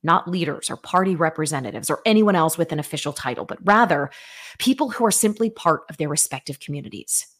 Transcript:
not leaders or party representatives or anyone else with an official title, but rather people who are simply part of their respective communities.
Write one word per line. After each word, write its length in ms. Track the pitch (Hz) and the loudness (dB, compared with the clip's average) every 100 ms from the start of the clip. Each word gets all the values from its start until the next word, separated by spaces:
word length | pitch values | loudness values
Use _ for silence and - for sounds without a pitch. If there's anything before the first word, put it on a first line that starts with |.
not 260 | 160 175 - | 4 2 2
leaders 440 | 180 165 - - | -2 -2 -4 -8
or 60 | 123 | -10
party 380 | - 180 190 175 | 0 2 2 2
representatives 760 | 160 160 156 143 120 117 - | 0 0 -2 -2 -4 -8 -4
or 80 | 151 226 | -2 4
anyone 300 | 214 208 185 | 4 6 4
else 220 | 160 - | 2 0
with 140 | 160 | -2
an 80 | 151 | -2
official 340 | 147 147 143 | -6 -6 -6
title, 320 | - 131 123 - | -6 -8 -6 -8
but 140 | - | -4
rather 460 | - 208 226 147 143 - - - - - | 4 6 6 2 0 -8 -20 -20 -20 -4
people 320 | - 269 277 | -2 0 -2
who 160 | - 233 | 0 0
are 60 | |
simply 380 | - 214 214 226 | 2 0 0 -4
part 300 | 226 170 156 - | 0 0 0 -2
of 80 | 156 | -8
their 120 | 151 | -4
respective 500 | 143 - 131 - 139 | -2 -2 -4 -10 -14
communities. 680 | - 143 127 101 - - - _ | -10 -10 -10 -16 -6 -6 -6 _